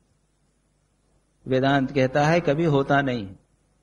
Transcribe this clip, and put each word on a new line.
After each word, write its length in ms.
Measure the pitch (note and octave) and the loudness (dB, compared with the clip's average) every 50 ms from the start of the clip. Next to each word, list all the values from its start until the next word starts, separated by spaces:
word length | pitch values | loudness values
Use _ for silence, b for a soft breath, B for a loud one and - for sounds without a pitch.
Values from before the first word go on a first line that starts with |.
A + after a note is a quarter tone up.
| _ _ _ _ _ _ _ _ _ _ _ _ _ _ _ _ _ _ _ _ _ _ _ _ _ _ _ _ _ | _ _ _ _ _ _ _ _ _ _ _ _ _ _ _ _ _ _ _ _ _ _ _ _ _ _ _ _ _
वेदांत 460 | C3 C3 C3 C3 C#3 C#3 C#3+ C3 C3 C#3 | -2 -2 0 2 2 2 0 0 0 0
कहता 340 | C#3 C3 B2+ - D3 C#3+ | 0 0 0 2 0 2
है, 140 | D3+ E3 F3+ | 2 2 2
कभी 240 | E3+ - C#3 D#3 E3+ | 0 0 -2 0 0
होता 380 | E3 C#3+ C#3 C#3 C#3 C#3+ C#3 C#3+ | 2 2 0 2 2 0 0 0
नहीं। 300 | C3 B2 A#2+ G2+ F#2+ F#2+ - _ _ _ _ _ _ _ _ | -2 -4 -6 -8 -10 -14 -20 _ _ _ _ _ _ _ _